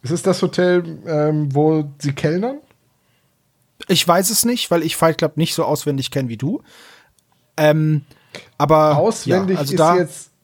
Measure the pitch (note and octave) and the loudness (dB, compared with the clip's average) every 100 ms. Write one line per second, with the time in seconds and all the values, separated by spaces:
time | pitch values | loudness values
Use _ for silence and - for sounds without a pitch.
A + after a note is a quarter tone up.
0 | B2 E3 F#3+ F#3 F3+ - F3+ F3+ E3 D#3 | -4 -2 0 0 -2 0 0 0 -2 -14
1 | - D3+ D3+ D3+ D3 C#3 D#3 D#3 D3 C#3+ | -6 -2 0 0 0 0 2 0 -4 -6
2 | D3 C#3 D3+ E3+ A#3 C#4+ _ _ _ _ | -6 -4 -2 -2 -4 -8 _ _ _ _
3 | _ _ _ _ _ _ _ _ - F3+ | _ _ _ _ _ _ _ _ -2 -2
4 | - E3+ F#3+ A3+ A#3 A#3+ - E3+ D#3+ - | 2 2 2 -2 -2 -2 -2 -2 -2 0
5 | E3 D#3 D#3 - E3 - D3 D3 D3 C#3 | 0 0 -4 -2 -2 -2 -2 -2 -2 -4
6 | B2+ C#3+ C3 A2+ C#3 B3 _ - - - | -4 -4 -6 -6 -6 -6 _ -20 -20 -20
7 | _ _ _ _ _ - D3+ D#3 D#3 D3+ | _ _ _ _ _ 0 2 4 2 0
8 | - _ _ - - _ C#3 D#3 D#3 D3 | -4 _ _ -20 -20 _ 4 6 6 4
9 | G3+ A3 - F3+ F#3+ F3+ C#3 F3+ D#3+ F3+ | 2 0 0 0 2 -2 -2 2 4 4
10 | D#3+ - - _ | 0 -6 -20 _